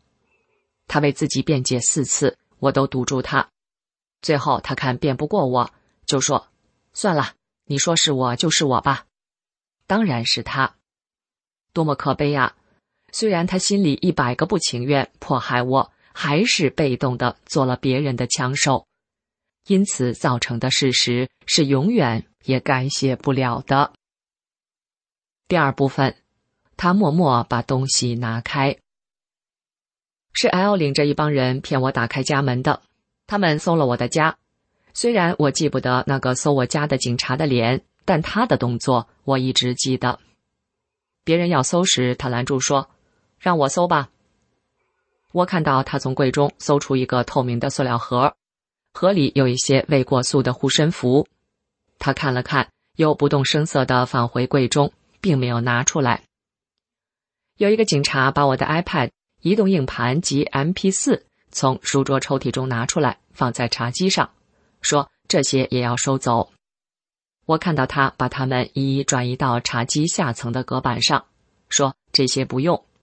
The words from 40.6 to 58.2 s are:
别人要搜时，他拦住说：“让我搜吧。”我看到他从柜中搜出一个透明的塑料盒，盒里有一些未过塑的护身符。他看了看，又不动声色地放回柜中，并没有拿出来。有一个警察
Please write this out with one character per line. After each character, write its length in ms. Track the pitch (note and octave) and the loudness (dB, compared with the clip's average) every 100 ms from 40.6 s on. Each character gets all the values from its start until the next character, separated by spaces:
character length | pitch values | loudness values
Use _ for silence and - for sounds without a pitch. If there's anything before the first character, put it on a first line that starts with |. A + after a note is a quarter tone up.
| _ _ _ _ _ _ | _ _ _ _ _ _
别 120 | - E3 | 0 2
人 120 | F3 | 2
要 140 | D3+ | 2
搜 220 | B2+ F3 | 2 0
时， 300 | F#3+ - B2+ | 2 2 0
他 140 | B2 C3+ | -2 -4
拦 160 | A#2+ | -4
住 160 | B2+ C3+ | -2 -2
说 280 | - C#3 - _ _ _ _ _ | 0 0 -2 _ _ _ _ _
：“让 180 | F#3 E3+ | -2 2
我 100 | C3+ | 2
搜 200 | F3 F3 | 2 2
吧。” 220 | D#3 C3 _ _ _ _ _ _ _ _ _ _ _ _ | 0 -2 _ _ _ _ _ _ _ _ _ _ _ _
我 120 | F3 | -2
看 200 | F3+ F#3 | 0 0
到 180 | D3+ C3+ | 2 2
他 160 | C3+ C#3+ | 0 -4
从 160 | C3+ | -2
柜 160 | C3 C3 | 0 0
中 220 | D3 C#3+ - | 2 0 0
搜 200 | - D3 | 0 0
出 160 | - | 2
一 100 | C3 | -2
个 200 | B2+ B2+ | 0 -2
透 180 | A#2+ C#3+ | 0 -2
明 160 | B2 A#2+ | -2 -2
的 100 | C3+ | -4
塑 140 | - | -2
料 160 | C3 A#2+ | -2 -2
盒， 380 | - B2 C#3 - _ _ _ _ _ | -2 0 0 -2 _ _ _ _ _
盒 180 | - F3+ | -2 2
里 220 | G3 C#3 | 2 2
有 140 | C#3 B2+ | 2 2
一 80 | B2+ | 2
些 280 | - C3+ - | 2 2 2
未 160 | C#3+ | 0
过 180 | B2+ C3 | 2 0
塑 180 | - C#3+ | 2 0
的 140 | B2+ | 0
护 140 | B2+ C3+ | 0 0
身 240 | - D#3 | 2 0
符。 340 | - B2 C3+ - _ _ _ _ _ _ _ | 0 2 2 2 _ _ _ _ _ _ _
他 140 | - | -4
看 200 | C3 C#3+ | -2 -2
了 120 | B2+ | -2
看， 260 | B2 C#3+ - _ _ | -2 -2 -2 _ _
又 180 | - D#3 | 0 2
不 160 | D3 C#3+ | 2 2
动 160 | C#3+ | 2
声 220 | C3 D3+ D#3 | 2 0 0
色 180 | C#3+ | 0
地 220 | B2+ B2+ B2+ | 2 2 2
放 220 | B2+ A#2+ | 0 -2
回 180 | B2+ B2+ | -2 0
柜 220 | C#3+ B2 | 0 2
中， 240 | D3 C#3+ - _ _ | 2 0 -2 _ _
并 160 | G3 C3+ | 0 0
没 120 | B2 | 0
有 120 | A#2 | -2
拿 220 | B2 A#2+ | 0 0
出 180 | - E3 | 0 0
来。 220 | B2+ A2+ - _ _ _ _ _ _ _ _ _ _ _ _ - | 0 0 -4 _ _ _ _ _ _ _ _ _ _ _ _ -2
有 140 | G3+ | 2
一 40 | |
个 100 | A3 | 2
警 200 | G#3+ C#3+ | 2 0
察 260 | C#3+ C#3 | 0 2